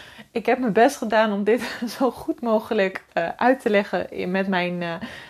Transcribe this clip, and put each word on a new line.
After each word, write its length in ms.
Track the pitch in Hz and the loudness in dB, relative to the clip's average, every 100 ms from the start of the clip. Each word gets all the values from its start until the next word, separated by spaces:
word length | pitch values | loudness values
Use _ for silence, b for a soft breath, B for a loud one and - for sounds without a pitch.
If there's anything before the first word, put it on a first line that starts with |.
| B B B | B B B
ik 160 | 233 226 | -6 0
heb 120 | 247 | 0
mijn 140 | 254 | 2
best 240 | 208 254 277 | 4 4 4
gedaan 360 | 220 220 220 | 0 2 2
om 120 | 202 | 2
dit 340 | 202 226 226 - | 2 2 0 -8
<laughs> 160 | 233 - | -8 -2
zo 120 | 254 | -2
goed 300 | - - - | -2 -8 -6
mogelijk, 640 | 233 220 220 220 190 185 - | 0 0 0 0 0 -2 -8
eh, 160 | - 170 - | -4 -4 0
uit 240 | 240 262 | 2 4
te 100 | 233 | 2
leggen 400 | 202 202 180 - | 2 2 -2 -4
in, 200 | - 185 | -6 -2
met 180 | 185 196 | -2 0
mijn, 340 | 185 175 175 | 0 0 -4
eh, 120 | 170 165 B B | -6 -8 B B